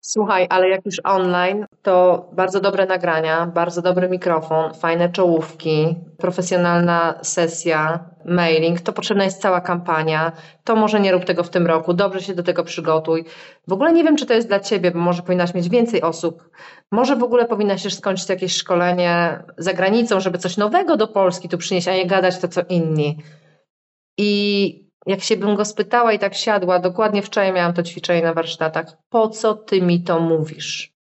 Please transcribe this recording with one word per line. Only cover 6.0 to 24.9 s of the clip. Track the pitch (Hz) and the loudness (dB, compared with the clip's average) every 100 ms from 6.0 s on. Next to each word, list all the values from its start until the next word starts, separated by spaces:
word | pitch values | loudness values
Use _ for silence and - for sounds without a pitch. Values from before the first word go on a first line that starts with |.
| - - | -10 -6
profesjonalna | 180 180 180 180 175 175 175 170 165 160 | -4 -4 -2 0 2 2 2 2 0 -2
sesja, | - - 165 160 175 156 156 170 - - - | -6 -2 -2 -2 -2 -2 -2 -4 -8 -18 -2
mailing, | 175 170 160 165 170 | 0 2 2 2 0
to | - | -4
potrzebna | 196 - 202 | -6 -2 0
jest | 196 190 | 0 0
cała | 208 180 | 0 0
kampania, | 180 175 175 160 160 156 165 160 - - | 0 -4 -2 -2 0 0 -2 -6 -20 -16
to | - 220 | -2 2
może | 214 214 | 2 2
nie | 196 | 2
rób | 180 180 | 2 0
tego | 175 | -4
w | 170 | -2
tym | 185 170 | 0 2
roku, | 160 160 | 2 0
dobrze | 175 196 190 | 0 0 -2
się | 185 180 | -6 -6
do | |
tego | 175 170 | -2 -2
przygotuj. | 170 - 160 156 160 160 165 - - - - | -4 -6 -2 -2 0 -2 -4 -18 -20 -20 -6
W | |
ogóle | 190 302 | 0 2
nie | 330 | 4
wiem, | 330 302 | 4 2
czy | 240 | 2
to | |
jest | 226 233 | 0 2
dla | 202 | -2
ciebie, | 196 202 175 | 0 0 0
bo | 175 | 0
może | 175 175 | 0 -2
powinnaś | - 180 175 | -2 0 0
mieć | 180 175 | -2 0
więcej | 240 233 208 | 2 2 0
osób, | 160 165 170 170 _ - - - _ | -2 -2 -6 -6 _ -20 -20 -20 _
może | 208 262 269 | 0 2 2
w | |
ogóle | 240 240 240 | 2 2 2
powinnaś | 202 208 190 202 | 0 0 0 -4
już | |
skończyć | 190 202 185 - | -4 -4 -4 -4
jakieś | 180 180 - | -4 -2 -4
szkolenie | - 180 180 180 175 170 170 156 - - | 0 0 2 2 2 2 0 -2 -12 -8
za | 170 | -4
granicą, | 175 190 220 233 196 | 0 2 2 2 0
żeby | 185 175 | 0 -4
coś | 180 175 | -4 -2
nowego | 208 330 370 294 | 0 0 2 0
do | 214 | 2
Polski | - 190 180 170 | 2 0 0 -6
tu | 175 | -6
przynieść, | - 185 175 | -2 -2 0
a | |
nie | 185 180 | 0 2
gadać | 190 185 185 | 2 2 0
to, | 175 | -4
co | 180 175 | -4 0
inni. | 180 160 156 147 151 - - _ _ _ _ _ _ _ - | 0 2 0 0 -4 -12 -20 _ _ _ _ _ _ _ -2
I | 208 208 202 202 196 - _ | 0 2 0 2 0 -2 _